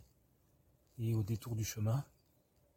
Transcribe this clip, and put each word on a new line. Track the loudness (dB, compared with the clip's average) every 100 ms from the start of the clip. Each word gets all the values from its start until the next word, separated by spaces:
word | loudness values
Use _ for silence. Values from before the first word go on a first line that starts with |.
| -16 _ _ _ _ _ _ _ _ -4
Et | 0
au | 2
détour | 2 -2 -2
du | -2
chemin, | -2 0 2 2 -2 -16 _ _ _ _ _